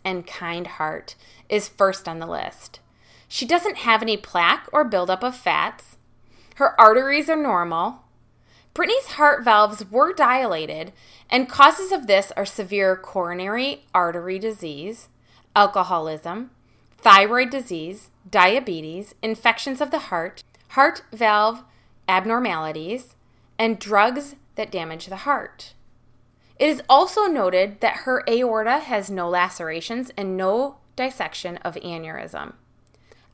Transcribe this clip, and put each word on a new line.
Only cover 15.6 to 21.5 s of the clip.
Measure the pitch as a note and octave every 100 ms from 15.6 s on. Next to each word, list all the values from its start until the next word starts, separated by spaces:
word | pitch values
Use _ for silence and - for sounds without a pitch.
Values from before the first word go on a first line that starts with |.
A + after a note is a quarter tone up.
| G3+ G3 F3 E3+ D#3+ D#3 E3+ G#3 B3+ _ _ _ _ _
thyroid | A3 G3 G#3 A#3+ B3
disease, | C4+ B3 E3 E3 G#3 - _ F#3+
diabetes, | G3+ F#3 B3+ B3 D#3+ D#3 F3 G#3 -
infections | A3 A3 A3+ - C#4 C4
of | C#4
the | D4+ -
heart, | F3 F3 - - _ _
heart | C4 D4+ - -
valve | A3+ A3 G#3 A3